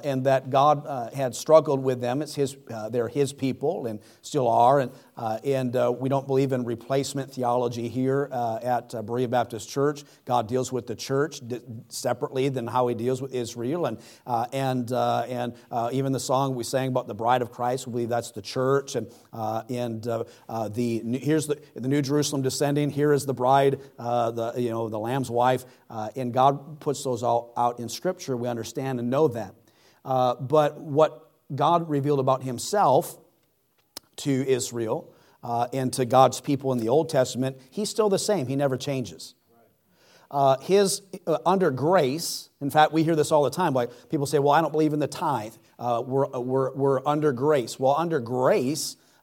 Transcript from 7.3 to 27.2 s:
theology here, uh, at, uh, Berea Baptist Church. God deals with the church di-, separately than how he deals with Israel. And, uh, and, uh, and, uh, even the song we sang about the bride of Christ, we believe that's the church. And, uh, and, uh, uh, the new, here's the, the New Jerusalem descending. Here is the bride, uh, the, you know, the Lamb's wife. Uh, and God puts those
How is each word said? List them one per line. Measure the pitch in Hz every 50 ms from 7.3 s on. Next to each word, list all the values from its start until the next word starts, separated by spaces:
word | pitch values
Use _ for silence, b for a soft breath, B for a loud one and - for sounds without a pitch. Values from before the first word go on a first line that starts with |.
theology | - 131 123 120 120 127 123 120 113 117 117 117
here, | 101 127 131 131 135 139 143 -
uh, | 131 123 120 117 113 113
at, | 120 123 123 117 120 - 131
uh, | 113
Berea | 107 110 117 123 127
Baptist | 110 123 123 117 120 120 107 - -
Church. | - 139 139 147 147 143 b b b b b
God | - 123 123 113
deals | 101 127 127 131 -
with | 127 123 117
the | - 110
church | - - - 135 135 147 160 - - 120
di-, | 117 123 113 - 131 110 113 - -
separately | - - - 123 120 - 147 139 135 131 135 143
than | 135 127 117 110
how | 113 127 127
he | 123 117
deals | 104 117 127 131 117
with | 139 127 127
Israel. | 127 120 107 - 117 117 127 160 175 160
And, | 123 110 B B B B B B -
uh, | 120 113 120 -
and, | - 135 135 131 127 127 120 117
uh, | 127 120 120 120 117 120 117 117
and, | 127 120 123 120 120 B B B
uh, | 120 120 117 120
even | 127 135 135 135
the | 135 123
song | - - 131 131 139 135 131
we | 120
sang | 117 - 139 131 131 131
about | 127 127 120 117
the | 110
bride | 101 113 117 127 127
of | 120 117
Christ, | - - 120 123 127 131 - 120
we |
believe | 113 120 120 110
that's | 123 120 113 -
the | - 107
church. | - - - 135 127 131 139 139 139 - -
And, | 120 110 B B B B B
uh, | - 113 110 110 110 113 117 -
and, | 123 123 123 117 113 110 107
uh, | 120 113 117 113 B B B B -
uh, | 113 113 113 107
the | 104 123 120 117 113 110
new, | 113 117 123 131
here's | 127 143 156 156 - 143
the, | 143 - B B B
the | - 123 131
New | 143 147
Jerusalem | 139 127 147 147 143 - 156 139
descending. | 131 135 131 - 147 143 143 147 147 143
Here | - 143 147 151
is | 147 139 -
the | 139 127
bride, | 117 123 127 135 139 139 139 135 135 B B B -
uh, | 120 120 120 120 117 117
the, | 117 117 113 117 -
you | 127 123 117
know, | 113 113 113 107
the | 110 107
Lamb's | 110 117 131 139 123 113
wife. | 117 120 123 127 131 127 127 B B B B -
Uh, | 117 110 107 107 -
and | 131 127 123
God | 117 127 131 143 143 147 143 165 151 151
puts | - 151 135 139
those | 143 131 123 110